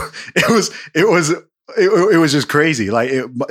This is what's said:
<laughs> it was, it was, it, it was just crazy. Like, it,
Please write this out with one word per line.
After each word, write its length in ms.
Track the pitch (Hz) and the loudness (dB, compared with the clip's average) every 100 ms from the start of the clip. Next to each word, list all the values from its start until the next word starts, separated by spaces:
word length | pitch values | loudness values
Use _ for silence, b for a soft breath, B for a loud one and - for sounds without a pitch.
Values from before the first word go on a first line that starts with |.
| - | -6
<laughs> 220 | - - - | -12 -6 -2
it 120 | - | 2
was, 200 | 226 - - B | 2 0 -8 B
it 140 | 156 214 | 0 2
was, 220 | 175 151 | 2 0
it, 840 | 170 - _ - - 185 208 190 | -4 -8 _ -8 0 2 2 4
it 40 | 170 | 4
was 140 | 160 | 4
just 160 | 143 120 | 0 0
crazy. 420 | 147 160 123 98 | 2 2 0 -2
Like, 200 | 113 127 | 0 0
it, 160 | 131 120 123 135 | -2 -4 -8 -8